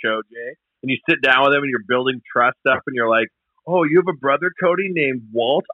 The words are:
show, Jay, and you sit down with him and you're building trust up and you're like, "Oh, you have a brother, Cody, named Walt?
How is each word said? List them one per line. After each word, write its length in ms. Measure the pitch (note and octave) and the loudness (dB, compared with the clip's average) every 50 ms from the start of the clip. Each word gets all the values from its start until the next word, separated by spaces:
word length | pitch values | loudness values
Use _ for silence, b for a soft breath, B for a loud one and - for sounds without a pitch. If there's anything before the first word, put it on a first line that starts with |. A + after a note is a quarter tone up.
| - | -4
show, 180 | A2+ A2 A2 A2 | -4 -2 -4 -6
Jay, 300 | G#2+ A#2 A#2 A#2 B2+ D#3 - _ _ _ _ | _ -14 -16 -14 -14 -14 -16 _ _ _ _
and 80 | - C3 | -8 -6
you 80 | C3 - - - | -6 -4 -2 -2
sit 140 | E3 D3 | -2 0
down 220 | C3 C3+ C3 C3 C#3 | 2 2 4 4 4
with 80 | C#3 C#3+ | 4 2
him 80 | C#3+ | 2
and 80 | C#3+ C#3 | 0 -2
you're 160 | B2 A2+ G2+ F#2+ | -4 -4 -4 -2
building 320 | B2 B2+ B2+ C3+ B2+ A#2+ - | -2 0 0 -2 -4 -4 -6
trust 320 | - - B2 A#2+ B2 B2+ _ - C3+ | -6 -2 0 2 0 0 _ -2 -2
up 140 | C3 B2+ - - | -2 -2 -2 -6
and 80 | C3 | -4
you're 120 | B2 A#2 A2+ | -2 0 2
like, 180 | A2+ A2+ A2+ - _ _ _ _ _ _ _ D#3+ | 2 2 0 -2 _ _ _ _ _ _ _ -2
"Oh, 160 | F3 F3+ E3 | 0 0 2
you 140 | D3+ D#3 F3+ | 4 4 4
have 80 | F3+ F#3 | 2 2
a 80 | F3 C3 | 0 -4
brother, 340 | B2+ C3+ C#3 C#3+ E3+ F3+ F3 - | 0 0 0 0 0 -4 -4 -2
Cody, 280 | F#3 E3+ F3 F3+ G3 F#3+ | 0 0 0 0 -2 -4
named 320 | F3+ E3 D3 C3+ C3 B2 A2+ A2 | -2 -2 -2 -2 -2 -4 -8 -8
Walt? 340 | A2 A#2 A#2 B2 C#3 F3+ F#3+ - | -4 -2 0 0 0 0 -2 -4